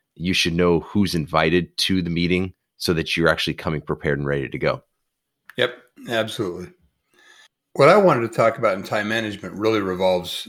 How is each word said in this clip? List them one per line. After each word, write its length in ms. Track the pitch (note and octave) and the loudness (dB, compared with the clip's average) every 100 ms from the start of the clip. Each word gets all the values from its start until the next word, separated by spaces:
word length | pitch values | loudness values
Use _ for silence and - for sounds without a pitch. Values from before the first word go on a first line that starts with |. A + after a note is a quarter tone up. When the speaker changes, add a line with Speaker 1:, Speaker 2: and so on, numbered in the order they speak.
| _ - | _ -8
Speaker 1:
You 180 | F2 | -2
should 200 | F2+ F2 | 0 0
know 260 | E2+ F2 E2 | 2 2 2
who's 340 | - G#2 F#2 | 0 0 0
invited 600 | F2 D2 D#2+ D#2+ F2 E2+ - | -2 -2 0 2 2 0 -4
to 240 | - F#2+ | -2 -2
the 80 | E2+ | -2
meeting 440 | E2+ F2 F2+ F#2 - _ - | -2 0 0 -2 -10 _ -6
so 160 | - | -2
that 220 | D#2+ D2+ E2+ | -2 -2 0
you're 120 | E2 | 2
actually 240 | D#2 - D#2+ | 2 -2 -4
coming 260 | F2 D#2 | -4 -6
prepared 360 | D#2 D2+ D#2 C#2+ | -6 -6 -4 -4
and 100 | C#2+ | -2
ready 200 | C#2+ B1+ | -4 -4
to 80 | C#2+ | -4
go. 240 | D#2 C3+ _ _ _ _ _ _ - - | -4 -4 _ _ _ _ _ _ -12 -4
Speaker 2:
Yep, 200 | B2 - _ - F3 | -4 -4 _ -18 -6
absolutely. 640 | A2+ A2 - F#2+ F2 F2 - _ _ _ _ _ _ _ _ _ | -4 -4 -4 -6 -6 -12 -18 _ _ _ _ _ _ _ _ _
What 140 | - C#3+ | 4 6
I 100 | G#3 | 8
wanted 240 | F#3 C3 | 6 4
to 140 | A2+ - | 0 2
talk 220 | A2+ A2 | 2 2
about 200 | A2 F#2+ | 0 -2
in 60 | |
time 240 | - A2 G#2 | -4 -4 -2
management 460 | A2+ G#2+ G2 F#2+ | -4 -4 -8 -12
really 260 | F2 G#2+ A2 | -2 0 0
revolves 680 | F#2+ F2+ F#2 F2+ F2 - | 0 0 2 2 -2 -10